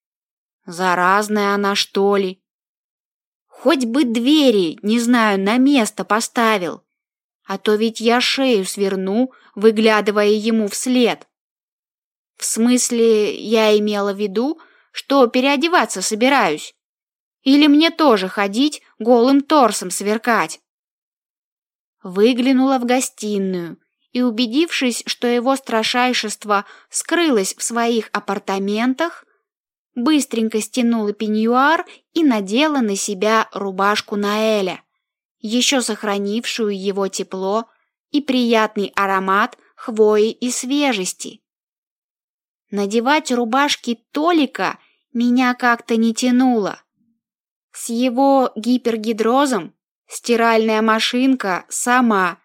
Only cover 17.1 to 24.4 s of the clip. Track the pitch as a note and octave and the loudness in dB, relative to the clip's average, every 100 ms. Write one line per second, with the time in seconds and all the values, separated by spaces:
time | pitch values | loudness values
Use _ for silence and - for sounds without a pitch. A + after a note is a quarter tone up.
17.1 | _ _ _ - C#4+ D4+ D4 E4 E4 D#4 | _ _ _ 2 4 6 6 4 2 2
18.1 | G#3+ F#3 - G3+ G3+ D4 - _ _ A3 | 2 0 -4 -4 0 -2 -2 _ _ 2
19.1 | B3 A#3+ C#4 C#4 D#4 A#3 G3+ F3+ - G3+ | 4 6 2 4 2 2 0 -8 -6 -4
20.1 | A3 B3 A3 D#3+ - _ _ _ _ _ | -4 -2 -2 -2 -8 _ _ _ _ _
21.1 | _ _ _ _ _ _ _ _ _ G3 | _ _ _ _ _ _ _ _ _ -10
22.1 | F3+ A3 B3 B3+ C4 C4+ C4+ A#3+ B3+ B3+ | 2 2 4 2 2 2 0 0 -2 -2
23.1 | - G#3+ G3+ F#3+ F#3 E3+ F3+ _ _ _ | -8 -4 -2 -2 -4 -8 -14 _ _ _
24.1 | B3 B3 G#3+ | -2 -2 0